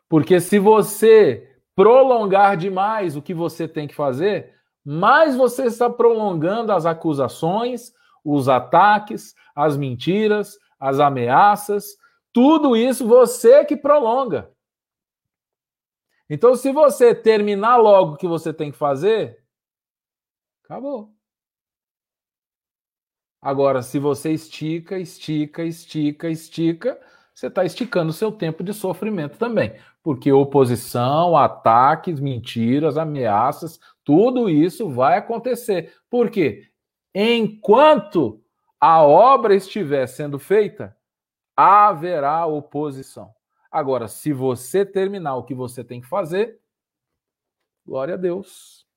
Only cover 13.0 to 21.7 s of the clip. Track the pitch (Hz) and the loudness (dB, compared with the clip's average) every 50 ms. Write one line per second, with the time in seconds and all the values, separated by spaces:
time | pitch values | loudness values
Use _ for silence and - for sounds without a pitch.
13 | 262 214 240 254 247 220 240 - - 226 262 294 294 - 302 - - 285 285 294 | 2 4 6 6 6 4 2 2 6 6 6 6 6 2 -2 -4 0 2 2 2
14 | 247 220 233 262 269 226 160 113 92 - _ _ _ _ _ _ _ _ _ _ | 2 0 -2 -2 -2 -4 -6 -8 -8 -10 _ _ _ _ _ _ _ _ _ _
15 | _ _ _ _ _ _ _ _ _ _ _ _ _ _ _ _ _ _ _ _ | _ _ _ _ _ _ _ _ _ _ _ _ _ _ _ _ _ _ _ _
16 | _ _ _ _ _ - 151 147 226 247 262 240 - 269 262 302 311 269 254 - | _ _ _ _ _ -12 -4 0 2 2 2 2 0 -2 0 2 2 2 4 4
17 | 254 233 202 233 - 220 220 208 208 208 202 196 208 233 247 240 220 214 202 190 | 4 4 4 2 2 2 2 2 0 -2 -2 -2 0 2 4 4 6 6 6 6
18 | 185 160 147 - 185 175 165 156 - 170 143 - 156 147 131 - 151 143 139 135 | 4 2 -2 -6 -6 -4 -4 -4 -6 -8 -8 -8 -10 -10 -8 -4 -4 -4 -2 -2
19 | 160 208 226 214 160 117 110 _ _ _ _ _ _ _ _ _ _ _ _ _ | -2 -2 -2 -2 -4 -8 -12 _ _ _ _ _ _ _ _ _ _ _ _ _
20 | _ _ _ _ _ _ _ _ _ _ _ _ _ - - 226 262 285 285 214 | _ _ _ _ _ _ _ _ _ _ _ _ _ -18 -16 -14 -12 -12 -12 -12
21 | 214 - _ _ _ _ _ _ _ _ _ _ _ _ | -14 -18 _ _ _ _ _ _ _ _ _ _ _ _